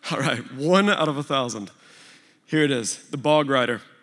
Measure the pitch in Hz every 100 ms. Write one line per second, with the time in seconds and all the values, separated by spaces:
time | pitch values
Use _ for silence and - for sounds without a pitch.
0 | - 160 151 117 - 127 147 185 202 196
1 | 156 143 147 139 123 113 98 - - -
2 | - - _ _ _ 156 147 131 107 -
3 | - 151 147 151 143 135 120 117 - -